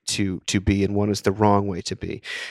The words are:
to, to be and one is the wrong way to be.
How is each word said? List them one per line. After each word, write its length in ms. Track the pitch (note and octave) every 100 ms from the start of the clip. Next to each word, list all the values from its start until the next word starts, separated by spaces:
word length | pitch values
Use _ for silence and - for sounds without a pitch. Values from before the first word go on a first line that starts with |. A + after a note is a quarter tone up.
| -
to, 320 | - G2 F#2 -
to 140 | G2+
be 240 | G2 G2
and 100 | G2
one 160 | G2+ G#2
is 120 | G2
the 100 | G2+
wrong 340 | G2 G#2+ G2+ G2+
way 140 | F2+
to 160 | - -
be. 260 | - A2+ - - -